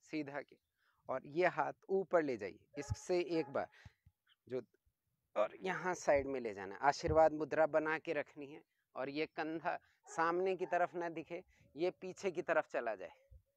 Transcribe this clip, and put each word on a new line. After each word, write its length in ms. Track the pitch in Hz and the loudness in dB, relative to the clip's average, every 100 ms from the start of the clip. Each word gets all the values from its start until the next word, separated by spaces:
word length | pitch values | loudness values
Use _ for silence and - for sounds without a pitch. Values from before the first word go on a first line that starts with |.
| _ | _
सीधा 360 | 156 139 143 | -6 -6 -8
के, 140 | - - _ _ _ _ - | -10 -18 _ _ _ _ -8
और 180 | 131 147 | -8 -4
ये 200 | 143 180 | 2 2
हाथ 400 | 156 139 139 - | 2 -2 -4 -2
ऊपर 320 | 190 185 175 | -2 2 2
ले 140 | 151 117 | 4 0
जाइए, 220 | 98 101 _ - | -4 -8 _ -12
इससे 420 | 139 - - 180 156 | -8 -8 0 0 2
एक 220 | 165 151 | 0 0
बार 140 | 123 90 - - _ _ _ _ _ - | -4 -4 -8 -20 _ _ _ _ _ -8
जो, 140 | 127 - _ _ _ _ _ _ - | -8 -8 _ _ _ _ _ _ -2
और 200 | 214 - | -2 -2
यहाँ 320 | 190 170 180 175 | -6 -4 -2 0
साइड 320 | - 147 135 | 4 4 2
में 120 | 135 | -4
ले 120 | 117 | -4
जाना। 220 | 98 98 98 | -6 -8 0
आशीर्वाद 500 | 135 - 165 156 160 | 2 2 4 6 6
मुद्रा 320 | 151 151 147 156 | 4 0 4 4
बना 280 | 156 156 156 | 4 2 0
के 140 | 165 | -2
रखनी 340 | 147 135 - 139 | -4 -4 -10 -14
है, 140 | 160 - _ _ 127 | -16 -20 _ _ -8
और 140 | 135 | -4
ये 140 | 143 160 | -2 -4
कंधा 520 | - 156 160 170 160 - _ - | -2 -4 -4 -4 -4 -8 _ -8
सामने 480 | - 165 175 190 185 | 0 2 2 0 0
की 100 | 175 | 0
तरफ 280 | 175 175 175 | 2 2 0
ना 140 | 170 | -6
दिखे, 320 | 160 165 175 - _ _ - | -6 -10 -12 -14 _ _ -2
ये 160 | 175 | -2
पीछे 400 | - 185 175 202 | -2 -10 -4 -4
की 100 | 165 | -2
तरफ 260 | 165 160 - | 2 2 2
चला 260 | 147 120 104 | -2 -2 -4
जाए। 180 | 87 - _ - _ | -8 -14 _ -20 _